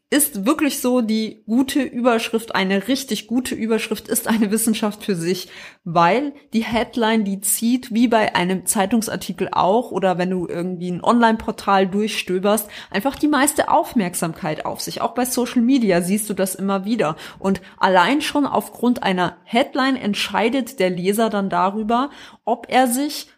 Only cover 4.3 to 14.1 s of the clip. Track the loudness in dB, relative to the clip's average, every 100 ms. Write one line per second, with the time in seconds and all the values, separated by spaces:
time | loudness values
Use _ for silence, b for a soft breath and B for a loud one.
4.3 | 0 2 2 0 0 -2 -2 -4 -2 -2
5.3 | -4 -6 B B B -2 2 4 4 0
6.3 | B B -4 -2 -2 -2 0 2 2 0
7.3 | -2 -2 -2 0 0 0 2 4 4 2
8.3 | 0 0 0 0 0 2 0 0 -4 -6
9.3 | -6 -2 2 4 2 0 0 0 0 0
10.3 | -2 -4 -6 -6 -6 -6 -2 2 4 4
11.3 | 4 -2 -4 2 2 2 0 -2 -4 -4
12.3 | -2 2 0 -2 B B -4 -4 0 0
13.3 | 2 2 2 2 2 2 0 -2